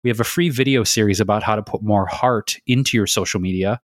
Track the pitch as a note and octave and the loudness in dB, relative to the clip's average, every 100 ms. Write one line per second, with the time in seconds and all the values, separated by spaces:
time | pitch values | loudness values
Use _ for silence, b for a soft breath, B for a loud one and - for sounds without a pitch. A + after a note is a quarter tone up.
0 | B2 A2+ A#2 - F3 C3 C3+ C3 G#2+ - | -2 -2 -2 0 0 0 2 2 2 2
1 | G#2 F#2+ G#2 G#2+ G#2 G#2+ G#2 - G#2 G#2 | 2 2 2 0 0 -2 -4 -6 0 2
2 | F#2+ - B2+ A#2 - - - B2+ C3+ A#2 | 0 0 0 0 -4 -8 0 0 2 0
3 | G2 - F2+ G2+ F#2 F#2 F#2+ A#2 _ | 0 0 -2 -2 -2 0 -2 -2 _